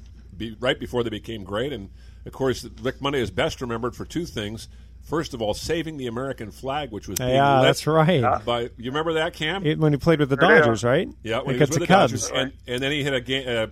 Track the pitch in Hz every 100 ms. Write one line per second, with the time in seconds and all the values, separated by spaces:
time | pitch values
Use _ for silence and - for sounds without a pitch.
0 | - - - 87 113 107 123 - 120 123
1 | 117 104 104 113 92 101 135 139 127 -
2 | - - - - 131 120 117 104 117 -
3 | 139 143 107 95 156 - 123 117 120 -
4 | 98 156 165 123 104 113 - - - -
5 | - 147 147 120 107 104 - 165 160 156
6 | 123 113 135 127 110 90 127 143 143 104
7 | - 95 127 131 139 135 131 139 - 160
8 | 156 170 123 - 107 120 120 - 117 143
9 | 160 160 165 - 156 190 160 156 156 143
10 | - 160 143 135 175 214 147 110 120 139
11 | - - 107 113 135 131 147 165 170 190
12 | 147 110 - 143 131 - - 123 135 147
13 | 139 135 120 135 127 117 110